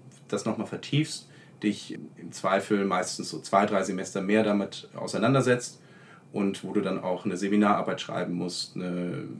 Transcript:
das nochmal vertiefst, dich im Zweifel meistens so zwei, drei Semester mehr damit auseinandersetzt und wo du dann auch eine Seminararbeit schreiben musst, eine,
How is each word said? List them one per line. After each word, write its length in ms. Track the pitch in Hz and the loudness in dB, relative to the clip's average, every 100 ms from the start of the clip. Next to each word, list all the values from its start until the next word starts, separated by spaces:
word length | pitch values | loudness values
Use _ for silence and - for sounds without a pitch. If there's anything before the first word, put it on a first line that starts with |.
| - - - | -18 -20 -8
das 180 | 101 117 | -4 -2
nochmal 220 | 107 104 | -4 -6
vertiefst, 600 | 92 - 143 156 - - - - - | -8 -2 0 0 -4 -14 -20 -20 -4
dich 340 | 104 101 - - - - | -2 -2 -6 -12 -14 -14
im 140 | 87 | -14
Zweifel 540 | - 95 98 - 104 98 | -4 0 0 2 2 2
meistens 440 | 90 90 - 82 | 0 0 -6 -8
so 100 | 78 | -10
zwei, 260 | - 98 104 | 2 4 4
drei 180 | 101 | 2
Semester 380 | 90 92 95 98 | 0 -2 -4 -4
mehr 220 | 95 107 | 4 4
damit 460 | 107 101 95 - - - | 6 2 0 -6 -14 -10
auseinandersetzt 880 | - - 113 135 123 123 - - - - - - - | -6 0 4 4 4 2 0 -12 -20 -20 -20 -20 -8
und 300 | 107 98 98 | 0 0 0
wo 100 | - | -2
du 80 | 104 | 0
dann 180 | 92 95 | 0 -2
auch 260 | 92 90 107 | -2 -2 -2
eine 120 | 90 | -2
Seminararbeit 640 | 101 104 104 95 92 90 | 2 4 6 4 0 -4
schreiben 320 | - 82 87 | -4 -4 -2
musst, 420 | 87 90 87 - 95 | -2 -4 -4 -8 -6
eine, 480 | 90 87 87 - - - | -6 -4 -4 -6 -8 -10